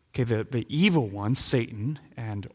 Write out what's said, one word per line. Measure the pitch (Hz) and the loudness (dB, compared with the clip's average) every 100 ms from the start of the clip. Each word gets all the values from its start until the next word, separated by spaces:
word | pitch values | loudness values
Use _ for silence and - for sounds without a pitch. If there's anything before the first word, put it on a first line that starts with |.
| _ | _
Okay, | - | -2
the, | 120 107 | 0 0
the | - 127 - | 0 -4 -2
evil | 147 202 165 107 | 2 4 4 0
one, | 101 104 127 | -2 0 0
Satan, | - 131 117 107 117 151 - - | 2 0 0 -4 -6 -6 -12 -10
and | 110 101 - | -6 -6 -8